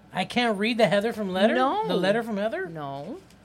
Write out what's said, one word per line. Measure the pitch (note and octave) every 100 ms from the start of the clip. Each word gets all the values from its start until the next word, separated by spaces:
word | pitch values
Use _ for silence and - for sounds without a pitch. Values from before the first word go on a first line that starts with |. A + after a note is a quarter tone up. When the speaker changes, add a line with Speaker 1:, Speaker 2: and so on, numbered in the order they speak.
| -
Speaker 1:
I | F3 -
can't | A#3+ A#3+ G3
read | G#3+ A#3
the | G3+
Heather | G3+ A3
from | G#3 G3
letter? | F#3 A3 C#4
Speaker 2:
No. | C4+ G4 A4
Speaker 1:
The | F#3+
letter | F#3 A3+
from | A3+ G3+
Heather? | G#3+ D#4+ F#4+
Speaker 2:
No. | E3 C#3 C#3 D#3+ F4+ - -